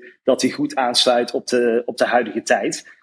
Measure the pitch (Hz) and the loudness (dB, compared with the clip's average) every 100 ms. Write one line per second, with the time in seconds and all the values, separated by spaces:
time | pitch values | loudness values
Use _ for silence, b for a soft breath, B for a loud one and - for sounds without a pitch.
0 | B B - 127 127 - 147 - 123 123 | B B -2 0 0 -2 -4 -2 0 2
1 | - 120 120 135 - 127 120 117 123 113 | 2 2 0 -4 -2 0 2 0 -2 -2
2 | 113 120 113 98 - 117 120 - - - | 0 0 0 -4 -2 -2 -2 -6 -12 -20